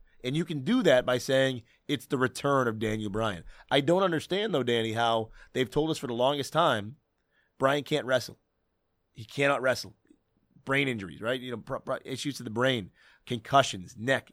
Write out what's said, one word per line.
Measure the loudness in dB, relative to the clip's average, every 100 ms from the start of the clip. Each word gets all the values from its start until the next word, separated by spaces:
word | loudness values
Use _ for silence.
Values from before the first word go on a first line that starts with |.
| -20 _
And | -4 -2
you |
can | -2 -4
do | 0 2
that | 6 6 4
by | 0
saying | 2 2 2 0 -10 _ -6
it's | -6 -2
the | 0
return | 0 0 2 2 2
of | 0
Daniel | -2 -2 -4
Bryan. | -2 -2 -4 -10 -20 -2
I | 2
don't | 4 4
understand, | 2 0 -2 -4 -2
though, | 0
Danny, | 0 0 0
how | 0 2 2 -2 -10 -8
they've | -2 0
told | 0 0
us | -2
for | -4
the |
longest | 0 0 0 -2
time | 2 2 2 -4 -14 _ _ _ _ _ -2
Bryan | 0 0
can't | -2 -4
wrestle. | 0 -2 -2 -12 _ _ _ _ _ _ _
He | -20
cannot | -10 -2 0 2
wrestle. | 0 -2 -6 -18 _ _ _ _ _ _
Brain | -2 0 0
injuries, | -2 -6 -6
right? | -4 -4
You | -6
know, | -10
pro-, | -8 -10
pro-, | -6 -8
issues | -8 -8 -6 -8
to |
the | -6
brain, | 0 0 0 -4 -14 _ _ -8
concussions, | -8 4 4 4 -2 -12 -6
neck, | -2 -2 -2